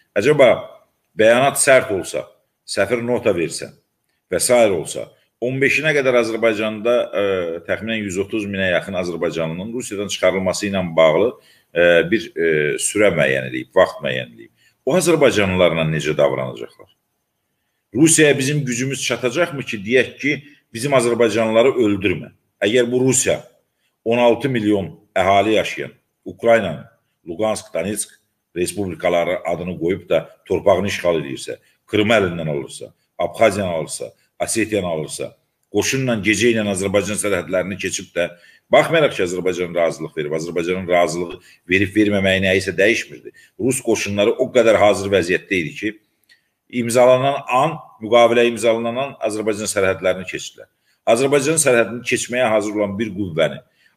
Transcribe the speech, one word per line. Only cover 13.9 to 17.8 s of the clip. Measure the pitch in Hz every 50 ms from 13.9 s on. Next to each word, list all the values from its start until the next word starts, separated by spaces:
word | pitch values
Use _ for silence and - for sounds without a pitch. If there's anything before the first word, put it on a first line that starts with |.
| - -
müəyyən | 73 69 64 64 62 60 58
edib. | 57 57 - _ _ _ _ _ _ -
O | 127 147 185
azərbaycanlılarla | 165 175 165 - 143 123 - 104 101 95 92 92 90 85 80 82 80 80
necə | 80 78 71 76 76 73
davranacaqlar? | 73 71 67 65 65 64 60 57 58 - _ _ 53 _ _ _ _ _ _ _ _ _ _ _ _ _ _ _ _ _ _ _